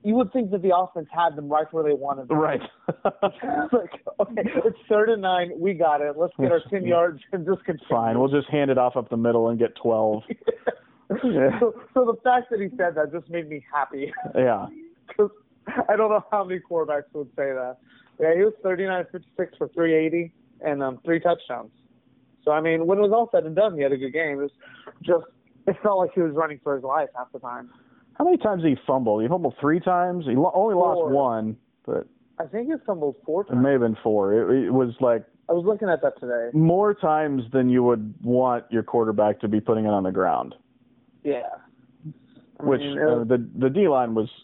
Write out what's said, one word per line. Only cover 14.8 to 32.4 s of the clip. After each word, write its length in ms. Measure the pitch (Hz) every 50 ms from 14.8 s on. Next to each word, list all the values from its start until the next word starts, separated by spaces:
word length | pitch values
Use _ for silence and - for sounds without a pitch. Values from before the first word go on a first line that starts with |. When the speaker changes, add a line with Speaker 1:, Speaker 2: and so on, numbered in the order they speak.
| - -
Speaker 1:
<laughs> 280 | _ _ _ _ - -
'Cause 120 | 208 208 - _ _ _ _ _ _ - - 262 - -
I 60 | 202
don't 140 | 208 220 214
know 140 | 214 208 185 -
how 120 | - 208 196
many 140 | 180 185 180
quarterbacks 500 | - _ 175 165 156 151 151 143 147 _ _
would 140 | 151 147 - _
say 160 | - 143 139
that. 260 | 135 131 127 127 127 _ _ _ _ _ _ _ _ _
Yeah, 140 | 160 160 165
he 60 | 175 196
was 100 | 220 214 - -
thirty-nine 420 | 190 185 175 196 190 185 180 180 185
fifty-six 460 | - 180 - _ _ - 185 170 - _
for 100 | 156 143
three 240 | _ 170 170 165 160
eighty 400 | 160 160 160 156 170 170 165 _ _ _ _ _ _
and, 200 | - 156 147 139
um, 180 | 139 131 131 120 _
three 160 | 165 165 160
touchdowns. 520 | 156 175 170 170 - - 127 117 113 110 _ _ _ _ _ _ _ _ _ _ _ _ _ _ _
So, 80 | 151
I 100 | 151 156
mean, 240 | 156 165 165 160 165 170
when 100 | 196 196
it 40 |
was 100 | 208 202
all 180 | 208 226 233 226
said 140 | - 180 160
and 100 | 160 160
done, 200 | 170 208 220 185
he 60 | 151 143
had 80 | 135
a 60 | 139 131
good 160 | 131 131 127
game. 260 | 156 165 151 143 139
It 40 | 143
was 80 | 139 _ _ - - - - - - - _ -
just, 220 | - 175 165 170 - _ _ _ _ _ _ _ -
it 80 | 185 - -
felt 140 | 214 202 190
like 120 | 185 165 -
he 60 | 190
was 100 | 175 160 143
running 260 | 147 165 156 151 135 _
for 120 | 147 143
his 80 | 135 123
life 260 | 131 135 156 147 131 -
half 160 | 123 123 -
the 80 | _ 131
time. 300 | - 123 120 123 123 123 _ _ _ _ _ _ _ _ _
Speaker 2:
How 100 | _ 294
many 120 | 349 359 269
times 260 | - 214 202 180 160
did 60 | 160
he 140 | 135 127 - -
fumble? 320 | 135 131 127 113 104 107
He 80 | 110 120
fumbled 280 | 165 185 170 131 120 -
three 180 | - 143 156 180
times. 460 | 170 185 180 175 180 180 180 180 160
He 100 | 135 113
lo-, 160 | 127 151 180 143
only 200 | 180 196 226 208
lost 220 | 175 180 175 165 175
Speaker 1:
Four. 80 | 165 151
Speaker 2:
one, 480 | 135 139 139 127 117 110 110 110 113 - _ _ _ _ _
but 220 | - - - - - _ _ _ _ _
Speaker 1:
I 60 | -